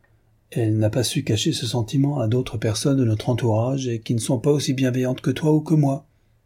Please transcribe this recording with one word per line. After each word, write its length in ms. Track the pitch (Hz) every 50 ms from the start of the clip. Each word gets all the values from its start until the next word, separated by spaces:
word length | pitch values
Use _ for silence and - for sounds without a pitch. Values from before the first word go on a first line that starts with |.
| _ _ _ _ _ _ _ _ _ _
Elle 280 | - - 117 110 110 110
n'a 100 | 107 107
pas 160 | 110 135 120
su 200 | - - 151 127
cacher 280 | - 117 107 - 170 151
ce 140 | - -
sentiment 540 | 113 - 123 113 - - 139 139 139 147 143
à 60 | 117
d'autres 300 | 110 113 123 127 - -
personnes 400 | 110 - 117 107 - - 151 139
de 80 | 135 131
notre 240 | 117 107 107 - -
entourage 580 | 107 107 - 117 107 107 113 127 135 139 131
et 140 | 127 117 113
qui 140 | - - 127
ne 60 | 117
sont 180 | - - 143 127
pas 120 | - 147
aussi 220 | 147 147 127 - 135
bienveillantes 480 | 127 131 127 123 127 127 127 131 131
que 100 | - -
toi 220 | 127 - - 151 151
ou 80 | 156
que 140 | 151 - 170
moi. 320 | 156 147 139 135 - - _ _ _ _ _ _ _ _